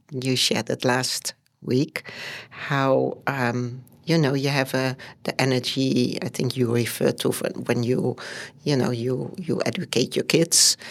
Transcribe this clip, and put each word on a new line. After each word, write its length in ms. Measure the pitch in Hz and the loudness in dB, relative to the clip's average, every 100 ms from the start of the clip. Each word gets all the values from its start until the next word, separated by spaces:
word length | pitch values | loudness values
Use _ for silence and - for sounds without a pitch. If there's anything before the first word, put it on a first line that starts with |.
| _ | _
you 260 | 131 131 127 | -6 -2 2
shared 320 | - 117 110 | 2 0 -2
it 140 | 135 | 0
last 500 | 131 123 127 - - - _ _ | 2 2 0 -4 -6 -10 _ _
week, 480 | - 127 147 - - - - - - | -2 0 0 -2 -10 -12 -12 -12 -14
how, 680 | - - 139 135 131 131 - - | -12 -4 0 4 4 2 -2 -4
um, 560 | - 123 120 123 127 - - | -2 0 -2 -4 -8 -16 -10
you 140 | - 165 | 0 2
know, 160 | 139 | 4
you 140 | 139 139 | 2 0
have 260 | 139 131 | 0 0
a, 220 | 131 131 127 - - | 0 0 -2 -10 -10
the 160 | - - | -4 0
energy, 800 | 131 127 123 135 131 123 123 - | 2 2 0 0 2 2 2 0
I 60 | - | -4
think 280 | - 131 131 | -2 -2 0
you 160 | 120 | 2
refer 380 | 120 117 - 135 | 2 0 0 0
to 180 | - - | 2 -2
when, 220 | - - - | -2 -4 -4
when 180 | 127 123 | -2 0
you, 340 | 117 127 127 - - - - - | 0 0 0 -4 -8 -12 -14 -8
you 120 | - 139 | 0 2
know, 140 | 123 | 2
you, 420 | 120 120 127 - - | 0 -2 -2 -4 -8
you 220 | 156 127 | -2 -2
educate 520 | 120 185 175 117 123 - | 0 -2 -2 0 0 0
your 80 | |
kids, 520 | - 147 165 - - - - | 2 2 4 4 4 2 -6